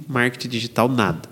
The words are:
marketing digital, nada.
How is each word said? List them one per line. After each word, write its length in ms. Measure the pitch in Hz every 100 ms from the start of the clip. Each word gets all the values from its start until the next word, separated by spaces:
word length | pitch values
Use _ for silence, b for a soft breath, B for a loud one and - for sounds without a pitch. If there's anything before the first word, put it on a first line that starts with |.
| -
marketing 400 | 131 123 120 123
digital, 400 | 117 117 - 117
nada. 340 | 127 98 82 -